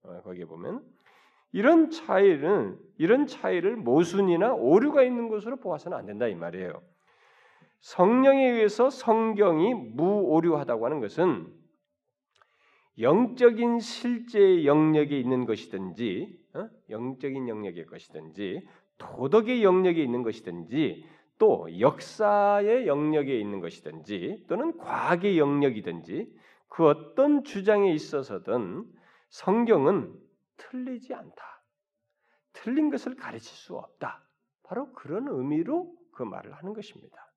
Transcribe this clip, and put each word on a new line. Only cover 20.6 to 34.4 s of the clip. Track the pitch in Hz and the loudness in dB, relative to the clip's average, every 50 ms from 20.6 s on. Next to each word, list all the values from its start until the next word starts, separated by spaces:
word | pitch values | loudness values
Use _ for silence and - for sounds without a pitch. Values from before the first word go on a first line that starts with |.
| 82 80 113 147 160 113 80 82 - - - _ _ _ _ _ | -12 -6 -2 -2 -2 -2 -2 -8 -16 -20 -20 _ _ _ _ _
또 | 208 214 143 85 85 82 82 90 | 4 4 4 4 -2 -8 -4 2
역사의 | 107 139 151 - - - - - 220 208 208 208 202 202 202 202 202 208 226 254 254 185 | 2 2 2 2 -14 -18 -6 -2 0 2 4 4 4 4 2 2 2 2 0 0 2 0
영역에 | 143 143 147 151 156 156 139 131 135 117 | 0 0 0 0 0 0 0 0 -2 -4
있는 | 104 104 101 98 | -4 -4 -8 -8
것이든지, | 85 85 85 - _ 78 80 80 76 87 104 95 85 127 190 202 - _ | -10 -10 -12 -12 _ -18 -16 -16 -12 -10 -8 -6 -6 -8 -8 -10 -8 _
또는 | 165 196 285 330 330 - | -6 -4 -4 -4 -6 -8
과학의 | - - - - - - 170 175 175 202 196 165 | -10 -8 -6 -6 -2 -2 -2 0 0 0 2 2
영역이든지, | 147 143 143 143 143 139 120 107 87 92 85 85 78 80 92 147 220 - - _ _ _ _ _ _ _ | 2 2 2 0 0 0 -2 -2 -8 -10 -10 -10 -12 -12 -10 -10 -10 -12 -16 _ _ _ _ _ _ _
그 | - - 165 151 | -4 2 4 4
어떤 | 147 - - - - - 262 294 294 285 - | 4 2 -2 -12 0 0 2 4 4 2 0
주장에 | - - 196 190 202 214 208 202 196 165 | -4 -10 -4 0 2 2 4 4 2 2
있어서든 | 151 151 - - 143 131 - 107 92 90 - 104 123 113 90 95 151 220 - _ _ _ _ _ _ _ _ | 0 -4 -6 -6 -6 -6 -6 -10 -12 -6 -4 -4 -4 -4 -6 -8 -12 -14 -16 _ _ _ _ _ _ _ _
성경은 | _ - - - 190 226 240 226 220 165 135 147 196 180 117 87 - - _ _ _ _ _ _ _ _ | _ -10 -2 0 0 0 2 2 2 4 4 2 2 0 -2 -6 -12 -20 _ _ _ _ _ _ _ _
틀리지 | - - - 254 254 254 254 233 - - 254 | -20 -16 -12 -12 -10 -10 -12 -14 -14 -14 -16
않다. | - - - _ - - - - _ _ _ _ _ _ _ _ _ _ _ _ _ _ _ _ _ _ _ | -16 -16 -20 _ -20 -20 -20 -20 _ _ _ _ _ _ _ _ _ _ _ _ _ _ _ _ _ _ _
틀린 | _ - - 220 247 294 311 302 | _ -14 -8 -4 0 0 0 0
것을 | 285 269 - - 262 | 0 -4 -8 -8 -12
가르칠 | - - - - - - - - | -12 -14 -14 -14 -14 -16 -18 -20
수 | - - _ 185 - | -20 -20 _ -16 -16
없다. | - - _ _ - 131 - - _ _ _ _ | -16 -16 _ _ -12 -12 -12 -14 _ _ _ _